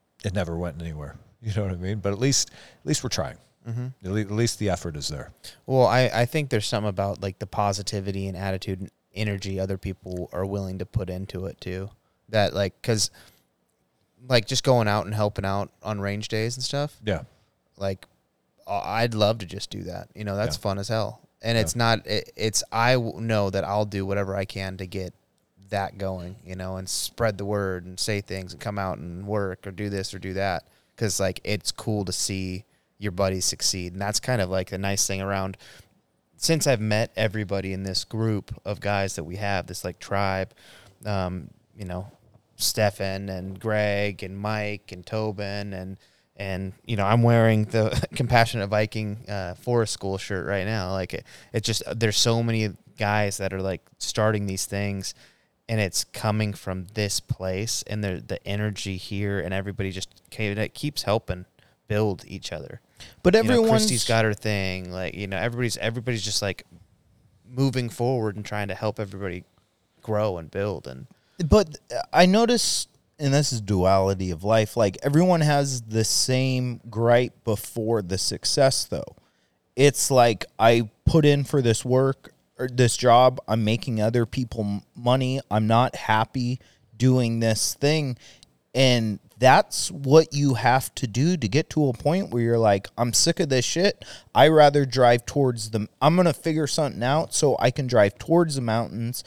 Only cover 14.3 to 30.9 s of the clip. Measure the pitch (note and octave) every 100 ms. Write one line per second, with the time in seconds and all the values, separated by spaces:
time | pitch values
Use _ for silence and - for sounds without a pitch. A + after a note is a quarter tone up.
14.3 | B2 G#2+ C3 C3+ B2 G#2+ G#2 F#2+ G#2+ G#2
15.3 | - G2 G2 G2 _ G2 G#2 G2 G#2 G2+
16.3 | A2 A2+ B2+ B2+ C#3 D3+ - G#2+ E2 C#2
17.3 | _ _ _ _ - G2 F#2+ - _ _
18.3 | _ _ _ - G2+ - G#2+ A#2+ G#2+ G#2
19.3 | A2+ F2+ D#2 - G2+ F2 F2 - - G#2
20.3 | G2 G#2+ - G#2 G2 G2 A2 G#2 - _
21.3 | _ A2+ A#2 G#2+ A#2+ A2+ A2+ - G#2 -
22.3 | - A2 - - A2 A#2+ B2+ A#2 C#2+ A2+
23.3 | A2 G2 G2 E2 G#2 G#2 G2 G2 G2 F#2+
24.3 | G2 F#2+ G2 F#2+ F#2 F#2 F#2+ F#2 - _
25.3 | _ _ _ G2 G2+ G2 - G2 F#2 F2
26.3 | F#2+ F2+ F#2 F#2 F#2 F#2 - - - A2+
27.3 | G2 G2+ G#2 G2 F2+ F2 F2+ - G2+ -
28.3 | F#2+ F#2 F2 - G#2 F#2+ A#1 E2+ F2 G2+
29.3 | G#2 G2 F#2 G2 F#2 G#2 G2 F#2 G2 F#2
30.3 | F#2 G2 F2 - _ _